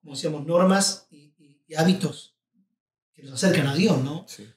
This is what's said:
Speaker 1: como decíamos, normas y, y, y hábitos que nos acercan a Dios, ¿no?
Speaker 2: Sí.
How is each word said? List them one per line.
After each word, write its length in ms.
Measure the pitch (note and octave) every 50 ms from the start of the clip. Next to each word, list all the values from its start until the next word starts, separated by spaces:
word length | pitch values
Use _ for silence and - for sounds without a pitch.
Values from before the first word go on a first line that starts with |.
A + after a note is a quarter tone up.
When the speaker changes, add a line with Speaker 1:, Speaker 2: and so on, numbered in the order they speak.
Speaker 1:
como 120 | - D3+ C3+
decíamos, 320 | - E3+ D#3 D3+ D3 C#3
normas 640 | D#3 E3+ F3 F#3 F#3+ G3 G3 G3 - - - - _
y, 240 | - - - _ _ _
y, 240 | _ _ _ _ _
y 60 | - D#3
hábitos 600 | D#3 E3 F#3 F#3 - E3+ C#3+ - - - - _ _ _ _ _ _ _ _ _ _ _ _ _ _ _ _ _
que 100 | _ C#3
nos 100 | C3+ C3 A#2+ F#3
acercan 220 | F3+ D#3 D3+ C3+
a 60 | - C#3
Dios, 280 | E3 G#3 G#3+ D3+ C3 C3
¿no? 220 | C#3+ D#3 F3+ -
Speaker 2:
Sí. 200 | - - - G#2 A2 _